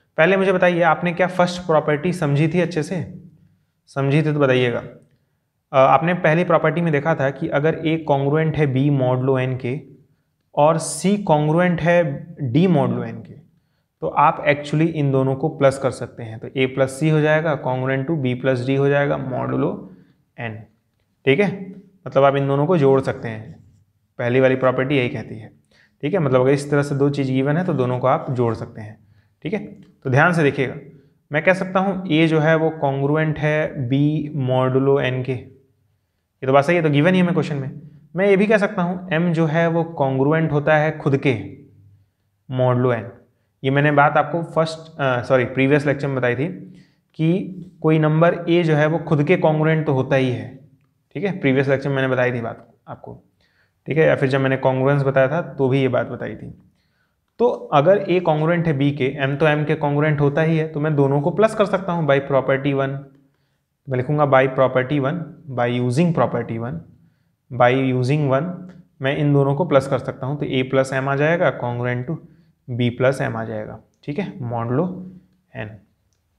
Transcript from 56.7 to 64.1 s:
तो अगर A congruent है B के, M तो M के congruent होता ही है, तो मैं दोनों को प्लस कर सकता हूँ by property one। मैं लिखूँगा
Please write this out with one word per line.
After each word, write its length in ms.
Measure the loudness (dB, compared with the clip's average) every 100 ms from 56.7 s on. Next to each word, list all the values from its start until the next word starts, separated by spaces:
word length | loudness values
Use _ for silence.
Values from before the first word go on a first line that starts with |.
| _ _ _ _ _ _ _
तो 80 | 0 0 0
अगर 300 | 2 4 2 2
A 140 | 0 0
congruent 380 | 0 0 0 0
है 120 | 0
B 120 | 0
के, 160 | 0 -4 -2 -4
M 120 | 0
तो 60 | 0
M 180 | 2 0
के 100 | -2
congruent 440 | 0 0 0 2
होता 220 | 0 2
ही 160 | 0 0
है, 100 | -2
तो 120 | -4
मैं 140 | -2 2
दोनों 240 | 2 2
को 100 | 0
प्लस 240 | 2 0
कर 100 | 2 -2
सकता 260 | 0 -4
हूँ 140 | -4 2
by 100 | 0 2
property 460 | -2 0 -2 0
one। 240 | -2 -2 -6 -12 _ _ _ _ _ _ _ -6
मैं 80 | -4
लिखूँगा 300 | -2